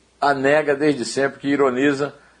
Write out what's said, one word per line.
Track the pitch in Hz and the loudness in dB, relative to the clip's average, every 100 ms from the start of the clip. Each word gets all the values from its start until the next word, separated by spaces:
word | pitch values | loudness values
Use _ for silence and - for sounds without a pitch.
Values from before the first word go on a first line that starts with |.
| _ - | _ -4
a | 143 | -2
nega | 139 135 151 147 135 | 0 2 2 2 0
desde | 151 135 110 | 0 0 -4
sempre, | - 135 - | -4 -4 -4
que | 139 | -2
ironiza. | 143 139 123 143 135 143 - _ _ | 0 0 2 0 0 -4 -8 _ _